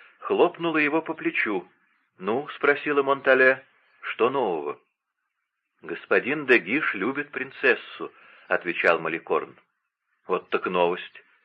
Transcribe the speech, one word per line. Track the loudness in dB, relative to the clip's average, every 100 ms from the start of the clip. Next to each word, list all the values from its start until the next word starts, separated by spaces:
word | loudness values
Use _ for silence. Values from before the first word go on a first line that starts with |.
| -20 _
хлопнула | 0 4 4 2 -2 0
его | 2 0
по | -2
плечу. | -6 -4 -2 -2 -4 -6 _ _ _ _ _
«Ну?» — | -4 -4 -4 -2
спросила | 0 2 0 0
Монтале. | 2 2 4 6 6 4 -4 _ _ _
«Что | -10 -2 0
нового?» | 0 -2 -2 -4 -10 _ _ _ _ _ _ _ _ _ _
«Господин | -12 -12 0 0 0 -2 4
де | 4
Гиш | 4 -2 -2 -4
любит | -4 -6 -8
принцессу», — | -10 -12 -2 0 0 -4 -14 -14 -14 -20 -20 -4
отвечал | -4 -2 0 2 2
Маликорн. | 0 -6 -2 -2 -4 -12 _ _ _ _ _ _ -6
«Вот | -6 -2
так | -4 -2
новость. | 2 2 0 -8 -20 -20 _